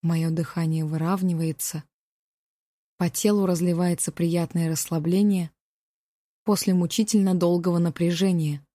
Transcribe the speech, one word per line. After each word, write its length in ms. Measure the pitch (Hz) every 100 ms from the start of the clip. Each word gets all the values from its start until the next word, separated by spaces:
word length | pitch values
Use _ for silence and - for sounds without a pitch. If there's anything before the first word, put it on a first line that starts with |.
Мое 280 | 165 165 165
дыхание 560 | 165 160 - 165 160 156
выравнивается, 960 | 156 160 190 185 165 165 151 - 156 - _ _ _ _ _ _ _ _ _ _ _
по 60 | 175
телу 360 | - 214 208 190
разливается 680 | 180 175 170 180 170 -
приятное 580 | - 170 170 165 170 165
расслабление 840 | 160 - 165 156 185 208 196 165 _ _ _ _ _ _ _ _ _
после 300 | - 202 -
мучительно 640 | 185 170 - 214 214 190 185
долгого 420 | 175 175 175 170
напряжения 880 | 170 - 170 170 190 175 156 147 _